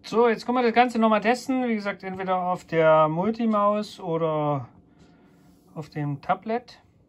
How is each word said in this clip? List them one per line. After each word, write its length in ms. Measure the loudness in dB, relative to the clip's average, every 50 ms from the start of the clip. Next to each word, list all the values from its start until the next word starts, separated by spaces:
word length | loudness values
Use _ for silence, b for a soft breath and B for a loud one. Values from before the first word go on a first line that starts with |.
So, 260 | -10 -2 2 2 4 4
jetzt 160 | 2 0 -2
können 140 | -2 -2 0
wir 40 |
das 120 | 0 2 4
Ganze 240 | 4 2 2 2 2
nochmal 240 | 2 4 2 2
testen. 440 | 2 0 0 0 -2 -4 -2 -2 0 -2
Wie 60 | -2
gesagt, 280 | -2 -4 -6 -8 -8
entweder 340 | -10 -10 -8 -8 -4 -2 -2
auf 300 | -2 0 -2 -4 -4 -6
der 420 | -4 0 2 4 6 6 6 4 2
Multimaus 920 | 0 -2 -2 -2 -2 -2 -2 0 0 2 2 2 0 0 -4 -8 -12 -12
oder 720 | -6 -6 -4 -2 -2 -2 -2 -2 0 0 -2 -2 -4 -10 _ -20 _ b b b b b b b b b b b b b b b b b -16
auf 140 | -16 -16 -12
dem 320 | -8 -6 -6 -4 -6 -6
Tablet. 640 | -4 -4 -4 -4 -2 -6 -6 -6 -6 -10 -20 -20 _ _ _ _ _